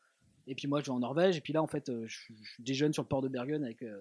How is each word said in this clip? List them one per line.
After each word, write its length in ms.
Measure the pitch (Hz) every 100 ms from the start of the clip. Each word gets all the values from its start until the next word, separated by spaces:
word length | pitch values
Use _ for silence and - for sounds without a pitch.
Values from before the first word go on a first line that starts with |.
| _ _ _ _ -
et 100 | 135
puis 120 | 143
moi, 120 | 147
je 40 | 143
vais 60 |
en 80 | 123
Norvège. 380 | 120 143 190 165
Et 40 |
puis 100 | -
là, 100 | 151
en 40 | 160
fait, 220 | 151 -
euh, 140 | 120 113
je, 260 | - -
je 280 | 110 104 -
déjeune 320 | 117 135 151
sur 100 | 160
le 40 | 127
port 140 | 139
de 60 | 135
Bergen 340 | 131 127 151
avec, 180 | 131 113
euh, 140 | 117 101